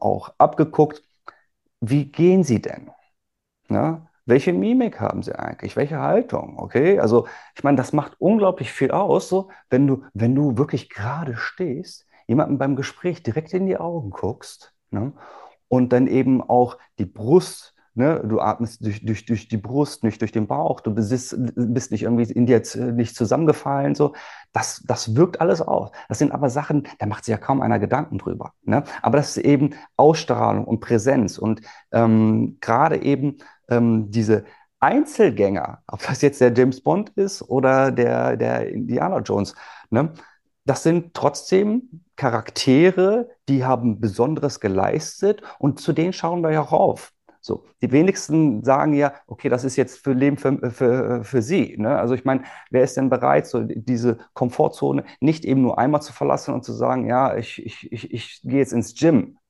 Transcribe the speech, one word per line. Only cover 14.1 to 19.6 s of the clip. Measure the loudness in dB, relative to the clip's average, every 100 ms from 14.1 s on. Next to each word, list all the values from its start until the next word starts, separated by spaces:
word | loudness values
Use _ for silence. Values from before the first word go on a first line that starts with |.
guckst, | -8 -8 -8 -14 -20 -20 _ _
ne? | -6 -6 -8 -20 -20 -20 _ _
Und | 0 4
dann | 4 4
eben | 2 2 0
auch | 2 2 2 -2 _ -10
die | -8
Brust | -6 2 4 4 -6 -20 _ _ 0
ne? | 0 0
Du | -2 0
atmest | 0 -2 -6 -6
durch, | -8 -6
durch, | -4 -6
durch | -4 -6 -4
die |
Brust, | -8